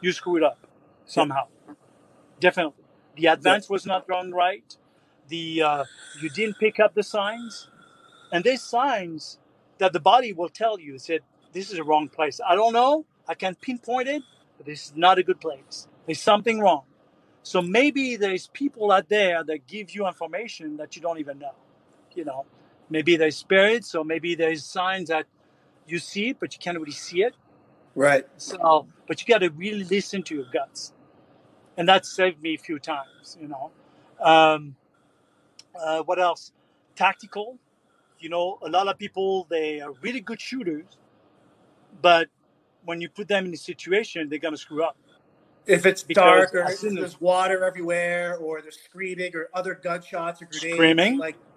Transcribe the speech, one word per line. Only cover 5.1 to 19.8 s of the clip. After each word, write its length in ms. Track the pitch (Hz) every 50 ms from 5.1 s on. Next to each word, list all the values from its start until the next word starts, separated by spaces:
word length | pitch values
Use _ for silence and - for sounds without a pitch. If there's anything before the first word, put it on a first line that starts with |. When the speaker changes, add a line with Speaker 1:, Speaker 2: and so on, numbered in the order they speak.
| _ _ _ 135
Speaker 1:
The, 340 | 160 170 165 160 160 160 156
uh, 220 | 151 147 143 135 - - - - - -
you 160 | 147 151 160
didn't 280 | 135 202 220 214 196 -
pick 220 | 214 214 - -
up 140 | 214 202 -
the 100 | 214 196
signs. 640 | - - 208 196 202 226 233 240 226 - - - - _ _ _ _ _ _ _ _ _ _ _ _ 175
And 120 | 175 180
there's 180 | 233 269 240 -
signs 760 | - 240 233 269 285 240 202 185 170 160 151 - - - - _ _ _ _ _ _ _ -
that 140 | 190 185 175
the 80 | 175
body 320 | 143 190 214 247 254 220 190
will 160 | 165 175 160
tell 300 | - - 214 226 214 185
you. 140 | 156 143 135
It 60 | 131 -
said, 200 | - 165 156 - _ _ _ _ _ 151
"This 200 | 180 196 208 202
is 60 | 165
a 60 | 151
wrong 240 | 147 156 151 151 139
place. 320 | - - 156 147 131 - -
I 80 | 190 175
don't 180 | 196 220 233 226
know. 340 | 233 247 269 302 311 311 _ _ _ _ -
I 60 | 170
can't 260 | - 196 185 175 -
pinpoint 480 | - 269 247 240 - 226 240 254 254 269
it, 140 | 294 302 - _ _ _ _ _ _
but 100 | - 143
this 200 | 147 151 143 -
is 60 | 147 143
not 220 | 156 170 185 190 185
a 40 | 185
good 180 | 180 180 -
place. 480 | - 160 139 - - _ - - - _ _ _ _
There's 140 | 165 156 - -
something 380 | 220 208 214 208 233 220 214
wrong." 240 | 208 185 160 139 - _ _ _ _ _ _ _ _ _ _ _ -
So 200 | - - 185 175
maybe 540 | 175 190 233 277 294 233 277 269 254 240
there's 320 | 196 202 196 185 180 - -
people 440 | - - 277 285 - 233 208 202 196
out 160 | 196 170 156
there 360 | 208 214 202 180 170 165 160
that 220 | 151 156 147 127
give 260 | 127 185 214